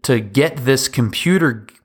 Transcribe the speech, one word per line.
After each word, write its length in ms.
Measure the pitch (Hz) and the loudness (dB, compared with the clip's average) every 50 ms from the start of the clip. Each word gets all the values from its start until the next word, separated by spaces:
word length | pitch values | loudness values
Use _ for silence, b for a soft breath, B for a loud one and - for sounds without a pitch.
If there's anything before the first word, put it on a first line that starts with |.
| - | -2
to 160 | - 131 117 | 0 0 0
get 360 | 107 101 98 135 143 160 - 147 123 | 0 -2 0 0 0 0 0 -2 0
this 220 | 127 135 131 - - | 0 0 0 0 -2
computer 800 | - 139 120 107 - - - 170 185 190 170 147 117 107 107 - - _ _ | -2 -2 -2 -2 -2 -2 0 2 2 2 2 0 0 -2 -8 -18 -20 _ _